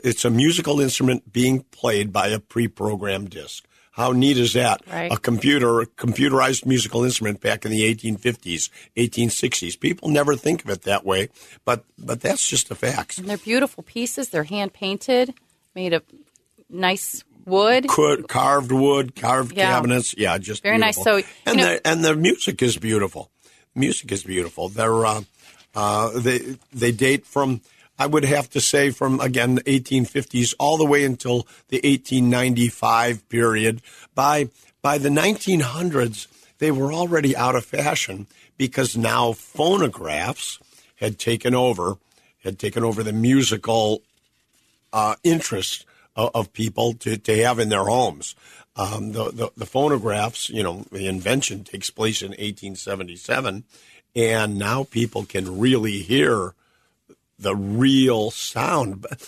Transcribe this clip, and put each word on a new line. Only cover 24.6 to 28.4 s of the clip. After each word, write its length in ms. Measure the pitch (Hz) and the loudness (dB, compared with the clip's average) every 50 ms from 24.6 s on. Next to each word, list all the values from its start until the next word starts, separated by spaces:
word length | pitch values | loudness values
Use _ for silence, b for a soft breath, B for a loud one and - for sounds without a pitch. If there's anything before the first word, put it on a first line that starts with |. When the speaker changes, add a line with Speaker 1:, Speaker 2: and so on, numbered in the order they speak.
| 85 92 | -8 -6
Speaker 1:
They're, 380 | 101 113 113 113 113 113 113 | -4 -2 0 2 2 2 2
uh, 160 | 110 107 110 101 - b b b b b b b b - | 2 0 -2 -6 -12 b b b b b b b b -6
uh, 460 | - 104 104 104 107 110 113 107 123 | -2 0 0 0 0 0 -2 -2 -2
they, 380 | 120 127 127 123 - 127 135 127 _ _ - | 0 0 0 0 -2 -6 -10 -14 _ _ -6
they 180 | 127 120 120 | -2 0 0
date 340 | 120 104 135 131 139 139 - | 0 2 2 2 2 2 -2
from, 360 | - - 143 139 131 127 117 b b b b b b _ - | -4 -2 0 0 0 0 -4 b b b b b b _ -2
I 100 | 135 147 | 0 2
would 180 | 151 156 139 | 2 2 2
have 240 | 135 147 147 | 4 2 2